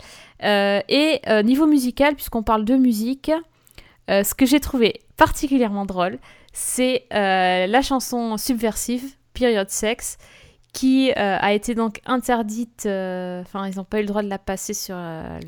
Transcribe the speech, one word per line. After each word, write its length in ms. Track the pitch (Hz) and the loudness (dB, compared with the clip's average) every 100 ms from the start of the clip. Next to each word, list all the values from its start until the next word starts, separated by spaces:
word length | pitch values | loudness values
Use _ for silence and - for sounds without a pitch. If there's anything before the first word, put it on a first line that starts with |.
| - - - - | -18 -20 -20 -6
Euh, 380 | 202 202 202 202 - | 0 2 2 0 2
et, 320 | 269 311 294 - | 2 2 0 0
euh, 140 | 214 | 2
niveau 240 | 214 262 311 | 4 4 4
musical, 480 | 294 247 - 285 | 4 2 2 2
puisqu'on 280 | 285 - 233 | 2 -4 -4
parle 240 | 220 220 214 | 0 0 2
de 80 | |
musique, 560 | 269 254 214 226 269 - 320 330 _ _ - - _ - | 4 4 2 -2 -4 -2 -4 -4 _ _ -20 -20 _ -2
euh, 120 | 196 | 0
ce 120 | 202 | 0
que 100 | - | 2
j'ai 160 | 262 294 | 4 4
trouvé 400 | - 262 226 - _ - | 2 2 2 0 _ 4
particulièrement 720 | - - 285 269 226 202 196 | 4 4 0 0 0 -2 -4
drôle, 320 | 185 180 247 - - _ | -2 -4 -4 -14 -20 _
c'est, 540 | - - - 254 254 - | -10 -6 -2 0 0 -2
euh, 520 | 214 196 190 185 185 185 | -2 2 2 2 2 2
la 160 | 233 | 2
chanson 540 | 277 262 - 202 165 208 | 2 0 -2 -4 -4 -4
subversive, 800 | - 233 226 214 - 247 269 - _ | -2 -2 -2 -4 -4 -6 -6 -16 _
Period 380 | - 247 214 196 | -2 2 2 -2
Sex, 480 | - 214 240 - - - - - _ _ | -2 -2 -4 -6 -14 -18 -20 -20 _ _
qui, 380 | - 262 262 262 | -2 2 4 4
euh, 260 | - 202 190 | 2 0 2
a 140 | 196 | 2
été 200 | 208 208 | 0 -2
donc 260 | 226 226 208 | -2 -2 -4
interdite, 800 | - 254 240 233 214 220 240 - | -4 -2 0 0 -2 -6 -8 -8
euh, 560 | 214 190 185 180 180 180 | -6 -4 -4 -6 -8 -10
enfin, 260 | 180 196 196 | -10 -8 -6
ils 80 | 190 | -8
n'ont 80 | |
pas 140 | 185 214 | -4 -2
eu 40 | |
le 60 | 208 | -2
droit 140 | 208 | -2
de 60 | 208 | -4
la 100 | 196 | -6
passer 360 | - 190 - | -6 -8 -6
sur, 220 | 208 - 180 | -8 -8 -10
euh, 420 | 170 160 - 165 | -10 -10 -12 -12